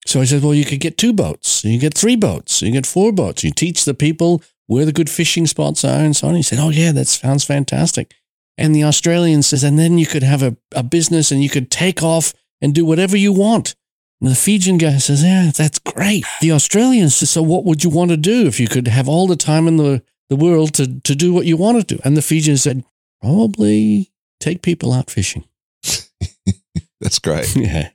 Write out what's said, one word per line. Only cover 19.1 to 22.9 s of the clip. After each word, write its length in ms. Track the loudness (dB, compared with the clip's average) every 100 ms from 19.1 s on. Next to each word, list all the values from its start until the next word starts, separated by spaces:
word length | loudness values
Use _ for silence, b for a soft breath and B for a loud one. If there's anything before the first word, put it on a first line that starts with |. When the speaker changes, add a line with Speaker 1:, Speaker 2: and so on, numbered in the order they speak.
| 0 2
Speaker 1:
the 80 | 0
time 320 | 0 2 2
in 100 | 2
the, 240 | 2 0 _ _ -6
the 60 | 0
world 360 | 2 2 2 -2
to, 240 | -4 -4
to 140 | -4 0
do 180 | 2
what 120 | 2 0
you 120 | 0
want 200 | 2 2 0
to 80 | -4
do?" 60 | 0
And 100 | 0
the 60 |
Fijian 360 | 2 0 2 2
said, 260 | 0 -4 -8